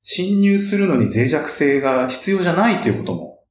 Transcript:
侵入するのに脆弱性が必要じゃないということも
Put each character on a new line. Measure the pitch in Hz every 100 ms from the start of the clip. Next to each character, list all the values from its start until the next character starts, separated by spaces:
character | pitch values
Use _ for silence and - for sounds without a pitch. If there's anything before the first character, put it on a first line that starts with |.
侵 | - - 185 202
入 | 202 202
す | 202 202
る | 196
の | 131
に | 107
脆 | 104 127
弱 | 156 -
性 | - 143 139
が | 139 127 127
必 | - -
要 | 190
じ | 175
ゃ |
な | 175 226
い | 196
と | 123
い | -
う |
こ |
と | -
も | 90 - - _